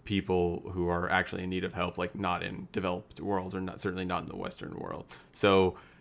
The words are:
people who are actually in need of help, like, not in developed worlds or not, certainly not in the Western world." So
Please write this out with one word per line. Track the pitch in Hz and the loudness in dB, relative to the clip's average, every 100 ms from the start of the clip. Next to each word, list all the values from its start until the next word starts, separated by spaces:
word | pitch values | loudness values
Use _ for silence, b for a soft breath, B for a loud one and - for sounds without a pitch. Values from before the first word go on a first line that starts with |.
people | - 101 - 92 87 85 - | 0 0 2 2 2 0 -6
who | 92 87 | -2 0
are | 87 87 | 2 2
actually | 92 92 92 | 2 0 -4
in | 92 | -4
need | 92 | -2
of | 92 | -2
help, | 90 87 87 | -2 -4 -2
like, | 90 - | -4 -2
not | 92 87 | -2 -2
in | 90 - - | -4 -8 -8
developed | 113 92 90 - - | -4 -2 -2 -6 -8
worlds | 95 98 92 | -2 -2 -2
or | 95 | -4
not, | 92 - | -6 -4
certainly | 98 92 | -4 -2
not | 90 87 | -2 -2
in | - | -4
the | - | -8
Western | 92 - - | -8 -8 -10
world." | - - - - B B | -8 -8 -8 -10 B B
So | - 101 95 92 - B B | 4 8 8 8 2 B B